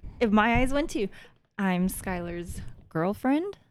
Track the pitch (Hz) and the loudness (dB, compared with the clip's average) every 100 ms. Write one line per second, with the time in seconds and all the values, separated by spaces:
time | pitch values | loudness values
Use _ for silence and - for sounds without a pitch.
0 | - - 233 214 226 233 254 277 - - | -16 -2 2 4 4 4 4 2 -2 -2
1 | 190 - - _ _ - 196 180 185 - | -4 -6 -20 _ _ -4 0 2 0 -2
2 | - 180 175 170 175 - - - - 160 | -6 -6 -6 -8 -8 -10 -12 -14 -8 -2
3 | 175 208 254 294 392 - _ | -2 0 2 2 0 -6 _